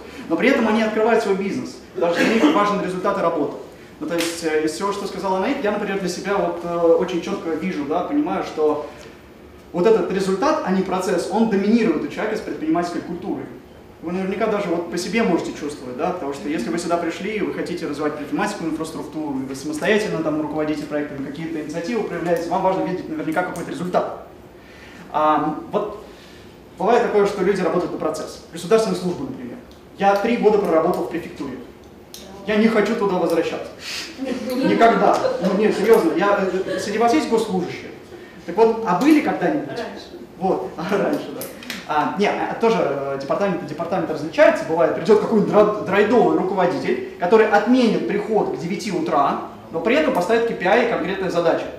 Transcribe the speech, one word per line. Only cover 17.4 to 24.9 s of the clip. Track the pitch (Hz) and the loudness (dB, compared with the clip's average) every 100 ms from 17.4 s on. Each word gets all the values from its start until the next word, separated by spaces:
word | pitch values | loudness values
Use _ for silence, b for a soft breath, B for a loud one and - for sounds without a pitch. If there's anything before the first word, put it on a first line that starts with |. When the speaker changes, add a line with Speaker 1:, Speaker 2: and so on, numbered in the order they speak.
Speaker 1:
вы | 143 | -4
хотите | 165 160 170 156 | -4 -6 -6 -6
развивать | 139 151 147 | -4 -4 -4
предпринимательскую | 131 151 208 - 165 | -4 -2 -2 -2 -6
инфраструктуру, | 151 160 127 - 156 151 131 | -4 -6 -8 -10 -8 -4 -4
и | 131 | -6
вы | 135 | -8
самостоятельно | 151 - 175 214 180 165 | -8 -2 2 2 0 -2
там | 156 151 | -2 -2
руководите | 147 151 151 151 | -2 -2 -2 -4
проектами, | - 147 147 135 139 | -4 -4 -4 -6 -8
какие-то | - 160 160 | -8 -6 -6
инициативы | 147 165 233 233 | -6 -6 -4 -2
проявляете, | 180 170 170 170 170 | -4 -4 0 0 0
вам | 185 | 0
важно | 185 180 | 2 0
видеть | 156 180 - | -2 -4 -6
наверняка | 151 147 165 | -6 -2 0
какой-то | - - - | -2 -6 -8
результат. | - 180 - - - - - - B B B B | -6 0 0 -2 -8 -14 -20 -20 B B B B